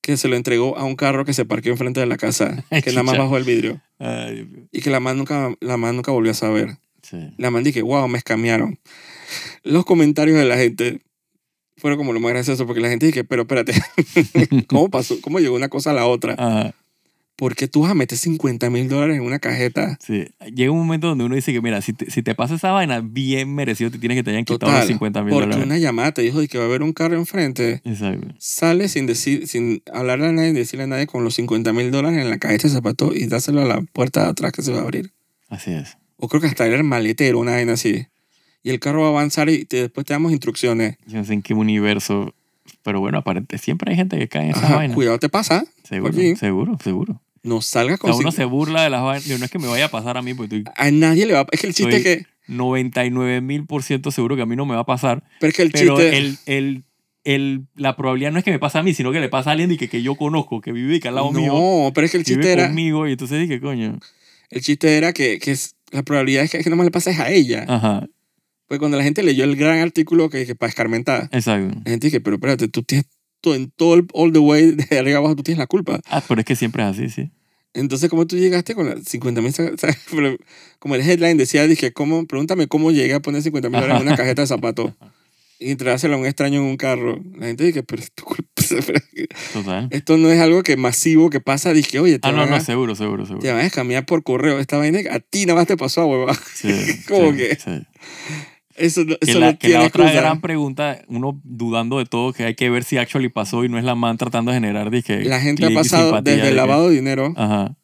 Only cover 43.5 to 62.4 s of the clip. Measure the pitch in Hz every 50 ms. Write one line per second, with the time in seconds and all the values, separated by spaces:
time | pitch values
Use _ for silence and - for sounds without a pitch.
43.5 | - - - - 165 180 - - 180 170 185 185 185 151 120 113 - 76 76 78
44.5 | 78 - - 156 - - 156 135 120 139 131 117 120 123 - 147 - 202 220 -
45.5 | 160 185 285 - _ _ _ - - 95 - - 160 - 180 170 170 - - 101
46.5 | 95 92 120 202 226 143 - 101 92 92 - - 107 - _ _ _ _ _ 117
47.5 | 117 113 107 - - 120 120 131 180 190 - 196 117 120 147 165 160 - - 123
48.5 | 123 139 151 151 160 160 160 151 135 123 127 135 135 139 - 147 135 120 127 123
49.5 | - 175 147 123 117 123 147 151 - 113 107 120 123 127 123 123 127 127 113 104
50.5 | 107 107 104 - - - 139 143 147 151 160 160 160 165 214 226 185 143 - -
51.5 | - - - 202 170 - 202 120 123 - - 170 175 160 170 _ _ _ _ -
52.5 | 131 123 123 127 127 131 127 127 120 127 123 123 123 127 127 123 123 123 127 131
53.5 | 143 147 147 - 147 143 131 - 143 131 131 123 123 - 120 120 139 131 117 113
54.5 | 117 127 143 139 120 117 120 - 127 127 139 131 120 143 _ _ _ _ - 156
55.5 | - - 180 160 147 151 160 165 139 143 165 165 147 139 143 139 139 - - -
56.5 | 139 139 135 139 135 131 131 _ _ _ _ _ _ _ _ 147 139 139 139 139
57.5 | 135 135 131 _ _ - 139 135 127 - 143 131 127 131 139 147 156 175 185 208
58.5 | 175 131 147 147 - 160 165 190 165 - 131 127 139 165 147 127 - 135 127 147
59.5 | 151 156 170 180 175 151 - 117 - 120 120 135 143 - 151 147 156 160 147 -
60.5 | 120 110 - 123 117 120 123 135 165 170 - 123 123 135 139 143 143 151 160 143
61.5 | 139 156 175 190 190 165 143 135 131 151 147 165 - 175 160 131 127 131